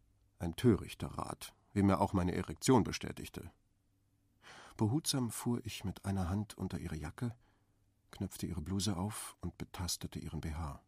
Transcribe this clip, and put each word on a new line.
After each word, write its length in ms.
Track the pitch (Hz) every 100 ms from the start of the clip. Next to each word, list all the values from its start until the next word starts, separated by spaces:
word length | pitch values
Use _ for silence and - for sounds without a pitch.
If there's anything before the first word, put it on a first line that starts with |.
| _ _ _ -
Ein 160 | 85 80
törichter 520 | 120 95 - - 71
Rat, 460 | - - - - - _
wie 100 | 104
mir 160 | 98 95
auch 140 | 98
meine 200 | 95 90
Erektion 500 | 87 90 78 - 127
bestätigte. 680 | 78 - - - - - - - _ _ _ _ _ _ _ _ - - - -
Behutsam 540 | 110 143 - 139 120
fuhr 320 | - - 120 -
ich 180 | -
mit 220 | 95 - 101
einer 240 | 95 87
Hand 280 | 101 104 -
unter 220 | 92 90
ihre 160 | 85 78
Jacke, 400 | 78 - 120 117 _ _ _ _ _ _ _
knöpfte 380 | - 95 - 85
ihre 140 | 87
Bluse 340 | 78 98 95 85
auf 400 | 101 110 - -
und 160 | 90 -
betastete 600 | - - 87 - 76 -
ihren 220 | 82 78
B 140 | 80
H. 280 | 76 78 65